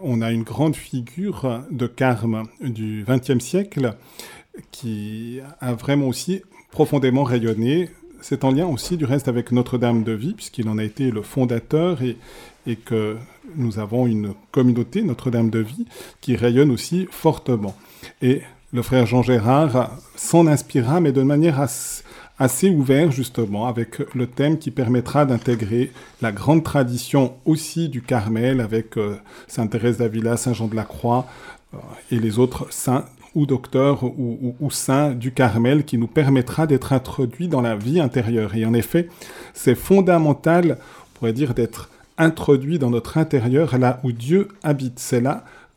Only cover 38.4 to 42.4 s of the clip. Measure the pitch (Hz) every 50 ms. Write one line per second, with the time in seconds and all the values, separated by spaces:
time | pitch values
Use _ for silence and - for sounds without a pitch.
38.4 | 107 95 104 113 110 113 120 117 - - - 170 170 170 - - - - - -
39.4 | - - - - - 131 117 - - - 190 196 185 185 175 165 156 147 139 -
40.4 | - 160 170 180 175 156 120 - - - - - - - _ - 120 113 113 131
41.4 | 151 123 117 127 117 - - - - - - _ - _ _ - 160 160 160 -